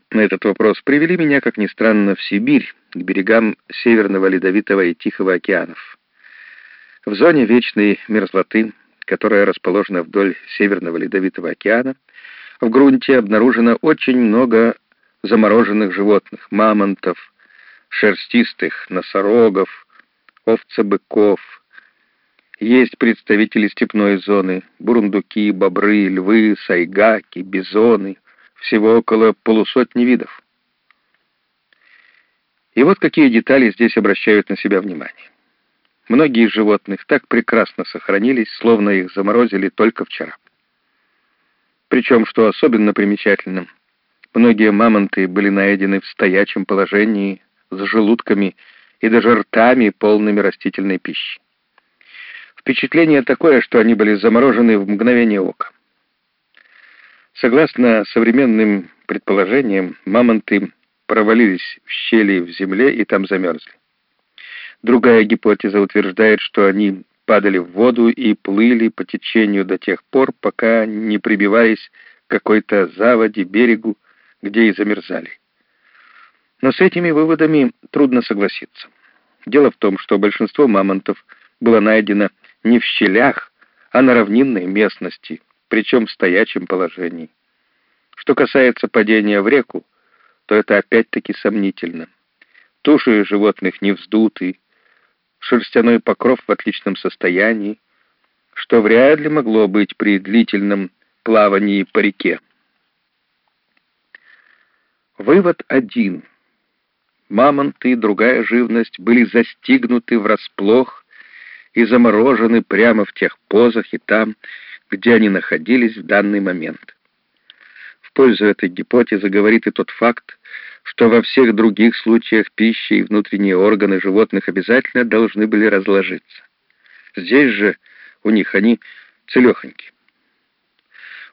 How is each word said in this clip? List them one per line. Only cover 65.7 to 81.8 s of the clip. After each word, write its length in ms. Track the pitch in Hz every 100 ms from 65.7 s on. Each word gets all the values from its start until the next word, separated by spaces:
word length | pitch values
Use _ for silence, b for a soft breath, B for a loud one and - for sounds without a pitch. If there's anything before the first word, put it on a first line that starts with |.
| 104
утверждает, 600 | 98 104 98 92 110 107
что 260 | - - 98
они 380 | 98 104 95 - _ -
падали 320 | 107 101 95
в 120 | 87
воду 380 | 90 123 120 117
и 260 | - 120
плыли 540 | 101 - 98 117 120 113
по 160 | -
течению 600 | - - - 113 104 101
до 140 | 92 95
тех 240 | - 92
пор, 280 | _ 135 131 -
пока 460 | 107 - 113 113 110
не 320 | 107 110 104
прибивались 720 | 113 107 101 110 113 104 - b b b -
к 40 |
какой-то 580 | 104 - 107 - 104 90
заводе, 560 | 85 113 120 110 107
берегу, 520 | 92 104 120 110 113 104 _ _ _ _
где 260 | 98 104 113
и 40 |
замерзали. 580 | 95 104 104 - 92 - - _ _ b b b b b b b b b _
Но 100 | 131
с 80 | -
этими 300 | 190 180 175
выводами 640 | 151 160 156 156 151 127 - -
трудно 320 | - 139 123
согласиться. 640 | - 101 98 - - - - _ _ _ _ _ -
Дело 240 | 131 143
в 60 | -
том, 220 | 104 95
что 200 | - 101
большинство 480 | 104 - 107 - 139
мамонтов 580 | 101 98 95 - 98 _ b b _
было 200 | 117 113